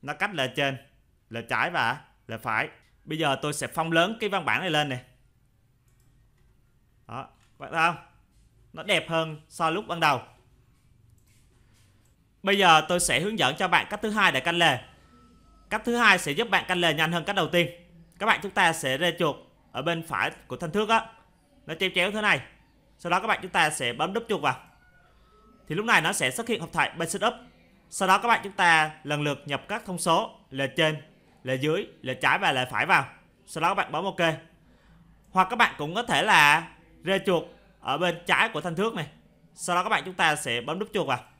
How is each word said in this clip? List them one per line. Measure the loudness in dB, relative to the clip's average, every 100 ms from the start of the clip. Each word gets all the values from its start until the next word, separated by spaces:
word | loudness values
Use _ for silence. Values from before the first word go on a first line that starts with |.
Nó | -10
cách | -6 -4
lề | -2 -4 0
trên, | -2 -4 -12 _ _ _ _
lề | -12
trái | -4 -2 0
và | 0 -2 -2 -8 _ -12
lề | -10
phải. | -4 -2 -4 -8 _ _
Bây | -10 -4
giờ | -2 -2
tôi | -4
sẽ | -6 -6
phông | -6 0
lớn | 2 2 0
cái | -4
văn | -4
bản | 0 -2
này | 0
lên | 0 -2
này. | -6 -12 _ _ _ _ _ _ _ _ _ _ _ _ _ _ _ _ _ _ _ -16
Đó, | -14 -14 _ _ _
bạn | -8
thấy | 0 0
không? | 0 -12 _ _ _ _ _ _
Nó | -16
đẹp | 0 0 0
hơn | -2 -2 -8 _
so | -4 -2
lúc | -2 -4
ban | 0
đầu. | 2 2 -4 _ _ _ _ _ _ _ _ _ _ _ _ _ _ _ _ _ _ _ _ _
Bây | -2 4
giờ | 8 6 6
tôi | -2
sẽ | 0 0
hướng | -2 0
dẫn | 0 0
cho | 2
bạn | 2 0
cách | -6
thứ | -4
hai | 2 2
để | 2
canh | -2 2
lề. | 2 2 -6 _ _ _ -20 _ _ _ _
Cách | -6
thứ | -4 2
hai | 6 4
sẽ | 2
giúp | -4 0
bạn | 0 0
canh | 0
lề | 2
nhanh | 2 0
hơn | 0
cách | -2 -2
đầu | 0
tiên. | 2 0 -4 -20 -20 -20 -6
Các | 0
bạn | 0
chúng | 0
ta | 2 2
sẽ | 2 -2 0
rê | 0 0
chuột | -2 -2 -12 _ _
ở | -8
bên | -4 -4
phải | -4 -2 -2 -4 -14
của | -10
thanh | -6
thước | -4 0
á, | 0 -2 -18 _ _ _ _ -14
nó |
chéo | -4 -2
chéo | 0 -2
thế | 0
này. | 0 0 -2 -20 _ _ _ _
Sau | -2
đó | -2
các | 0
bạn | -2
chúng | -2
ta | 0 0
sẽ | 0 -4
bấm | -2 -4
đúp | -4 -4
chuột | -2
vào. | -2 -4 -10 _ _ _ _ _ _ _ _ _ -10
Thì |
lúc | -6 2
này | 2
nó | 2
sẽ | 0 -2
xuất | -2 -6
hiện | -6
hộp | -4
thoại | -2 -2 -2
Basic | -6 -2 -2
Up. | -4 -18 _ _ _ _
Sau | -4 2
đó | 2
các | 4
bạn | 0
chúng | 0
ta | 0 4 4 4 -4
lần | -6 -2
lượt | -2 -4 -6
nhập | -8 -6
các | -10 -8
thông | -6
số | 2 2 0 -10 _
là | -6 -4
trên, | 0 0 0 -10 _ _ _
là | -6
dưới, | -2 0 -2 -4 -12
là | -10
trái | -2 2 2
và | 2
là | 0 -2
phải | -2 2
vào. | 2 2 -12 _ _ _
Sau | -4
đó | -2
các |
bạn | -2 -4
bấm | -4
OK. | -6 0 -2 -2 -10 _ _ _ _ -20 -20 -20 _
Hoặc | 0 0
các | 2
bạn | 0 2
cũng | -6
có | -4
thể | 0 0
là | 4 8 8 6 2 -18 _ -12
rê | -2 -2 2
chuột | 0 -2 -18 _ _
ở | -6 -2
bên | -2 -4 0
trái | 2 2
của | 0
thanh | -6 -2
thước | -2
này. | -2 -10 -14 _ _ _
Sau | -14 -2 0
đó |
các | 2
bạn | -2
chúng | -2
ta | 0 0 2
sẽ | -2 -4
bấm | -4 -6
đúp | -4
chuột | -4 -2
vào. | -4 -6 _